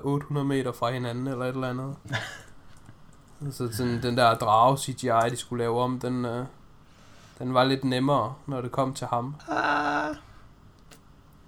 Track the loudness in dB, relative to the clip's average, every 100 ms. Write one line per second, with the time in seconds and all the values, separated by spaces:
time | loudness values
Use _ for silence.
0 | -2 -2 -2 -2 0 0 -2 -2 -2 -2
1 | -4 -4 -4 -4 -4 -4 -4 -4 -8 -10
2 | -8 -8 -8 -14 -18 -20 -20 -20 -20 -20
3 | -20 -20 -20 -12 -10 -4 -4 0 0 0
4 | 0 4 6 6 6 8 8 4 -2 -4
5 | 2 4 2 0 -6 -2 0 2 0 0
6 | -2 -2 -2 -4 -6 -14 -20 -20 -20 -20
7 | -20 -20 -20 -8 2 4 4 2 2 2
8 | 4 2 0 -6 -8 -6 -4 -2 -2 -2
9 | -2 -2 -4 -10 -4 -2 0 0 0 -2
10 | -2 -6 -14 -20 -20 -20 -20 -20 -20 -20
11 | -20 -20 -20 -20